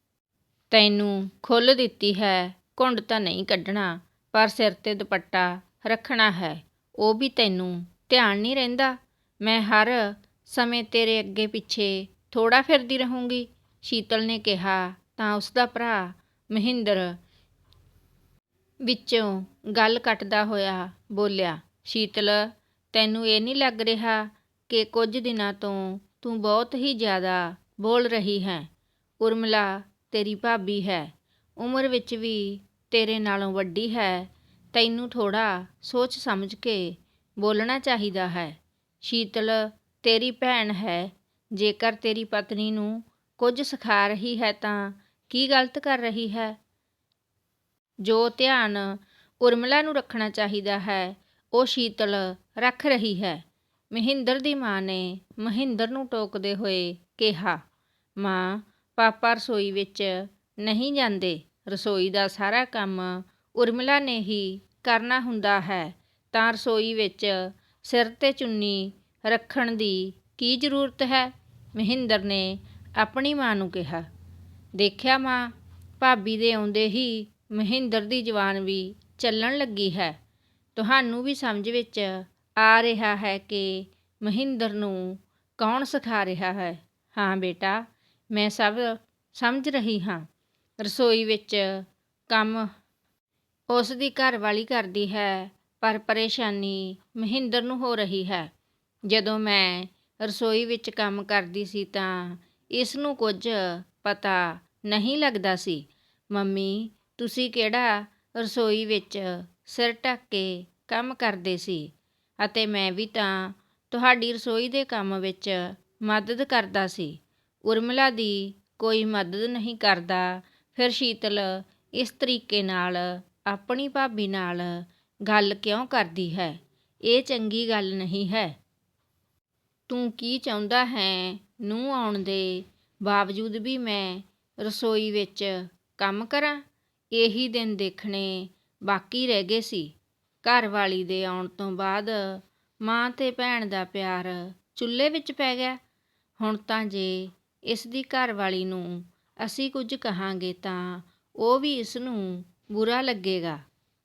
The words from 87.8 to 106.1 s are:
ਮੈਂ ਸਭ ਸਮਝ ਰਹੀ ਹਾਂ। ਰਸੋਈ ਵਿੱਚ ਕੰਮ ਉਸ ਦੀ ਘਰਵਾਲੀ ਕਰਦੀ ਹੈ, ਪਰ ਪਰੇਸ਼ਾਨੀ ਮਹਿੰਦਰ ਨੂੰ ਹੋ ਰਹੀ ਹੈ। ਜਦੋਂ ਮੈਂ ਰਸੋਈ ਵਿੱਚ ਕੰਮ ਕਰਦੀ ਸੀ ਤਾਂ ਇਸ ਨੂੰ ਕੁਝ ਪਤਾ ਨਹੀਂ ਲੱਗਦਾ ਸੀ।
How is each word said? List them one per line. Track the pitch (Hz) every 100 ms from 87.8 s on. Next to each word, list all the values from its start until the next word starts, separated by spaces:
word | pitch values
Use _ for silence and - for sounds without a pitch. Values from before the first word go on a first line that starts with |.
| 233 _ _ _ _
ਮੈਂ | 214 208
ਸਭ | 208 208 220 240 226 - _ _ -
ਸਮਝ | 240 269 277
ਰਹੀ | 269 220 214
ਹਾਂ। | 185 170 160 _ _ _ _ -
ਰਸੋਈ | 214 - 240 226
ਵਿੱਚ | 220 214 208 208 196 190 190 _ _ _ _
ਕੰਮ | 220 214 226 214 - _ _ _ _ _ _ _ _ -
ਉਸ | 240 233
ਦੀ | 254 277
ਘਰਵਾਲੀ | - 262 240 214 208
ਕਰਦੀ | 226 247 196 196 202
ਹੈ, | 214 202 190 190 - _ _
ਪਰ | 220 220
ਪਰੇਸ਼ਾਨੀ | 214 220 220 240 220 202 196 190 190 190 _ 233
ਮਹਿੰਦਰ | 220 262 254 240
ਨੂੰ | 240 254
ਹੋ | 247
ਰਹੀ | 226 196 190
ਹੈ। | 185 185 156 - _ _ _ _
ਜਦੋਂ | 202 220 202 214
ਮੈਂ | 214 202 185 180 185 - _ _
ਰਸੋਈ | 214 202 226 220
ਵਿੱਚ | 233 233 226
ਕੰਮ | 220 208 202
ਕਰਦੀ | 202 202 180 185
ਸੀ | 196 208
ਤਾਂ | 196 202 190 185 180 175 _ _ _
ਇਸ | 240 247 262
ਨੂੰ | 294 269
ਕੁਝ | 226 196 233 214 185 175 180 _
ਪਤਾ | 208 202 202 185 175 165 _ _ 208
ਨਹੀਂ | 208 214 294
ਲੱਗਦਾ | 294 220 190 180
ਸੀ। | - 156 147 _ _